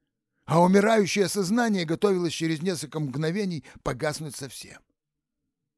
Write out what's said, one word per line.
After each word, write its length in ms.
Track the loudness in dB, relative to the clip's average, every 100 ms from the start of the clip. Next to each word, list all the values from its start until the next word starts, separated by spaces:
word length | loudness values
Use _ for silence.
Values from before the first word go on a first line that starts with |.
| _ _ _ _ 0
а 160 | 4
умирающее 680 | 6 6 6 4 2 2 0
сознание 560 | 0 -2 0 0 0
готовилось 500 | -2 0 2 2 -2
через 280 | -2 -4 -2
несколько 400 | -4 -6 -6 -6
мгновений 640 | -4 -4 -4 -4 -4 -6 -10 -10
погаснуть 540 | -8 -4 -4 -6 -10 -12
совсем. 440 | -14 -14 -18 -20 _ _ _ _ _ _ _ _ _